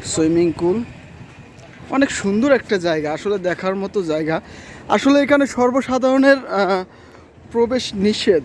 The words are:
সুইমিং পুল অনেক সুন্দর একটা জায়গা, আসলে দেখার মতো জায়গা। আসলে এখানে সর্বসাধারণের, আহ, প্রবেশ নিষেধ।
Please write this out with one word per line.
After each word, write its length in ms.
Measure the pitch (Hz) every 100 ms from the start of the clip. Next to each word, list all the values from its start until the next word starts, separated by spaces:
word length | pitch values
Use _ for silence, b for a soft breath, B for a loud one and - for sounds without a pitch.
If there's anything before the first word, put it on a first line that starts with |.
সুইমিং 480 | - - 160 170 170
পুল 300 | 156 170 214 233 - - - - - - - - - -
অনেক 200 | 269 269
সুন্দর 420 | - 196 208 277
একটা 260 | 247 - 175
জায়গা, 340 | 170 156 147
আসলে 260 | 156 202 202
দেখার 380 | 180 165 190 196
মতো 260 | 196 208
জায়গা। 380 | 170 156 156 165 B B B B B
আসলে 320 | 208 269 285
এখানে 260 | 277 285 277
সর্বসাধারণের, 880 | - 247 262 247 254 254 269 269 277
আহ, 480 | 240 190 190 190 185 B B B B - -
প্রবেশ 420 | 233 233 254 -
নিষেধ। 480 | 208 202 214 - 165